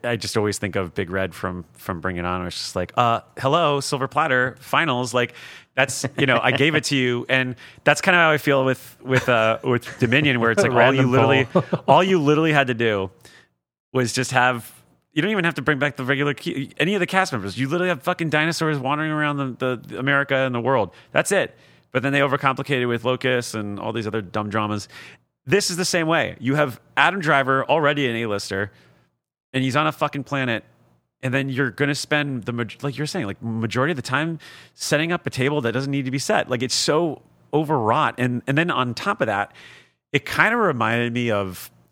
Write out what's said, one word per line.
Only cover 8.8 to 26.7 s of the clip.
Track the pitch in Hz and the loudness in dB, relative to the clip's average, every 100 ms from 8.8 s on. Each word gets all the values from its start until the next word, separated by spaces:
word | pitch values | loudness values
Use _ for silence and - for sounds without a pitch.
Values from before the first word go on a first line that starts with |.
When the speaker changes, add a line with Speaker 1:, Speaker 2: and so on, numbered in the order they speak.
| - - | -6 -16
Speaker 1:
with, | 127 127 - | 0 2 4
uh, | 117 110 113 | 4 4 2
with | 131 120 - - | 0 0 -2 -2
Dominion, | 120 131 147 123 | 2 4 4 2
where | 113 | 2
it's | 113 | 4
like, | 170 | 4
Speaker 2:
<laughs> | |
Speaker 1:
all | 123 123 | 6 6
you | 135 | 6
Speaker 2:
Random | 127 | 2
Speaker 1:
literally, | 131 135 139 127 | 4 4 2 2
Speaker 2:
poll. | 185 - 170 | 0 0 -4
<laughs> | - | 4
Speaker 1:
all | 143 | 6
you | 190 185 | 6 4
literally | 143 151 160 | 4 4 4
had | 151 131 | 4 2
to | 113 | 0
do | 117 104 95 _ - - _ _ _ _ _ | 0 0 -4 _ -20 -20 _ _ _ _ _
was | 131 120 | -2 0
just | - 123 | -2 0
have, | 127 123 123 - - _ _ _ | 4 4 2 -8 -20 _ _ _
you | 156 | -2
don't | 180 | 0
even | 214 170 | 0 0
have | 160 | 0
to | |
bring | 139 143 | -2 0
back | 143 135 | -2 -4
the | 127 | -2
regular | 139 143 139 | 0 0 -2
key, | 180 - 123 - | -6 -6 -8 -2
any | 160 | -2
of | 202 | 0
the | 175 | 0
cast | 190 190 | 0 0
members. | 120 98 95 | -4 -6 -4
You | 135 | -4
literally | 175 180 | -2 -2
have | 156 | -2
fucking | - 180 165 | -4 -4 0
dinosaurs | 151 156 160 160 147 | 0 0 0 -2 -2
wandering | 131 147 156 | -2 -4 -2
around | 151 151 143 | -2 -2 -2
the, | 135 117 127 123 | -6 -4 -4 -4
the, | - 104 | -8 -6
the | |
America | 135 139 139 135 | 0 0 0 0
and | 131 | 0
the | 120 | -2
world. | 117 135 92 - _ | 0 0 0 -8 _
That's | 139 - | -2 0
it. | 190 131 - - _ _ | -2 -2 -8 -20 _ _
But | 131 | -4
then | 131 | 0
they | 139 | 0
overcomplicated | 139 139 139 131 139 135 120 | 0 0 0 -2 -2 -2 0
with | 117 | -2
locusts | 117 127 131 123 120 110 | -2 -2 0 -2 -2 -8
and | 104 101 | -8 -8
all | 110 | -6
these | 113 107 | -6 -4
other | 110 | -6
dumb | 90 107 104 | -4 -6 -2
dramas. | 107 107 104 - - - - _ _ 131 | 0 0 -2 -6 -18 -20 -20 _ _ 0
This | 196 - | 0 2
is | 175 | -2
the | 180 | -2
same | 180 160 | 0 2
way. | 165 101 85 | 0 0 -4
You | 120 147 | -2 0
have | 147 | 0